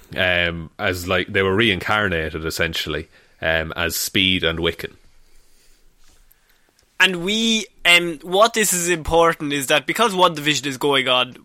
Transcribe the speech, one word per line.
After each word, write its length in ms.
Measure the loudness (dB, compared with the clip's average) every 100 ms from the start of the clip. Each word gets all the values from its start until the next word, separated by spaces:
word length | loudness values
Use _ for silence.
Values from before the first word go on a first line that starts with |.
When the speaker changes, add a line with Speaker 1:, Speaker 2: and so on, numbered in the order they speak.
| -10 -2
Speaker 1:
um, 540 | 0 0 0 -4 -10 -6
as, 300 | -4 -4 -2
like, 200 | -2 0
they 80 | 0
were 140 | 2 2
reincarnated 880 | 2 0 0 0 0 -2 -4 -6 -6
essentially, 600 | -4 -4 -4 -6 -8 -8 _ _ _
um, 320 | -2 -2 -2 -4
as 200 | -4 -4
Speed 480 | -2 0 2 2
and 160 | 0 0
Wiccan. 360 | -2 -4 -10 -16 -20 -20 _ -20 _ _ _ _ _ _ -20 _ _ _ _ _ _ _ _ 0
Speaker 2:
And 220 | 2 2
we, 420 | -2 0 0 0 -4 _ 2
um, 340 | 2 2 -6
what 300 | -2 4 4
this 200 | 4 0
is 160 | 0 0
important 640 | -2 2 4 4 2 -4
is 140 | -4 0
that 180 | 0 0
because 280 | 0 0
WandaVision 520 | 4 2 2 -2 -2 -4
is 120 | -2
going 300 | 2 2 2
on, 260 | 0 -2 -8